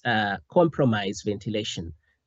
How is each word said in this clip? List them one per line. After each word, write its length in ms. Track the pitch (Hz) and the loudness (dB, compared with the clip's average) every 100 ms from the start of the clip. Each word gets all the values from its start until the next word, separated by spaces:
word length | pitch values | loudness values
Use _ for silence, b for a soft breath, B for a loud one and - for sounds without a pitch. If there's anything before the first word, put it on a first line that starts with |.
uh, 320 | 123 110 104 98 - | 0 0 0 -2 0
compromised 760 | - 170 - 135 107 98 101 | 4 4 4 2 2 -2 -4
ventilation, 680 | 107 101 - 107 104 - 85 - _ _ | -4 -4 -4 -4 -4 -8 -10 -14 _ _